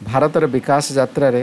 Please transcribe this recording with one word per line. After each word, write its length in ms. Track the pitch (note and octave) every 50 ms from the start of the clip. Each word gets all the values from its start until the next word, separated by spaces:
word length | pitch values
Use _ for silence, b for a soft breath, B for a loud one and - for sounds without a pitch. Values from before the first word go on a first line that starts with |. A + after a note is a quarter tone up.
ଭାରତର 420 | G#2 G#2 A#2 C3 D3 D#3 D3 E3+ -
ବିକାଶ 380 | A#2+ C3 B2+ - - C#3 D3 C#3+ - C3+
ଯାତ୍ରାରେ 480 | C3+ B2+ B2 - D3+ C#3+ C3 A#2+ B2